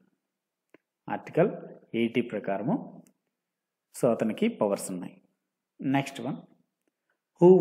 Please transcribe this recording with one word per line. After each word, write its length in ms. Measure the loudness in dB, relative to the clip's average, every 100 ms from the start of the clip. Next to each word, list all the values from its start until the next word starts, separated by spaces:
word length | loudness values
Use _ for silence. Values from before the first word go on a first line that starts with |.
| _ _ _ _ _ _ _ -20 _ _ -10 -10
ఆర్టికల్ 360 | -4 0 0 -2 -14 -20 _ -2
ఎయిటీ 220 | -2 -2 -4
ప్రకారము. 420 | -6 -6 -4 -4 -4 -6 -20 -20 _ _ _ _ _ _ _ _ -2
So, 60 | 0 0
అతనికి 320 | -2 -2 -2 0
powers 280 | -2 -2 -4
ఉన్నాయి. 220 | -10 -12 -18 _ _ _ _ _ -8
Next 420 | -2 -2 -2 -8 -10
one, 100 | -10 -14 _ _ _ _ _ _ _ _ 6
who 80 | 8 8